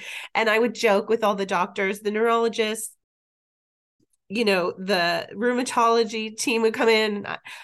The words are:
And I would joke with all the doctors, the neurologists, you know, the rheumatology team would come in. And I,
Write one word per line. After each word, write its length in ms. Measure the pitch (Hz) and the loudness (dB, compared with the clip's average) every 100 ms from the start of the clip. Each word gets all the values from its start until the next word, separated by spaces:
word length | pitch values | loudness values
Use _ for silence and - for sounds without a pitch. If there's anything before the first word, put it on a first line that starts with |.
| - - - | -10 -14 -6
And 140 | - 220 | 0 2
I 100 | 214 | 4
would 160 | 240 | 2
joke 340 | - 233 196 220 | 2 2 4 2
with 160 | 220 | 0
all 100 | 208 | 2
the 100 | 202 | 0
doctors, 560 | 196 190 196 202 190 202 | 0 -2 -2 -2 -4 -2
the 120 | 208 | -4
neurologists, 840 | 214 233 233 233 208 220 220 - - _ _ _ _ _ _ _ _ _ _ _ _ - | 0 2 2 0 0 -2 -4 -10 -14 _ _ _ _ _ _ _ _ _ _ _ _ -8
you 160 | 202 | -2
know, 280 | 220 190 175 185 | 2 2 0 -4
the 500 | 185 190 175 170 - | -2 0 2 0 -4
rheumatology 1000 | 196 240 247 254 - 233 233 226 226 220 220 | -4 -2 0 -2 2 4 4 2 -4 -8 -6
team 260 | - 226 | -2 0
would 120 | 220 | 0
come 140 | 226 226 | 2 2
in. 280 | 220 220 208 | 4 2 -2
And 100 | 196 | -6
I, 120 | - - - | -10 -12 -18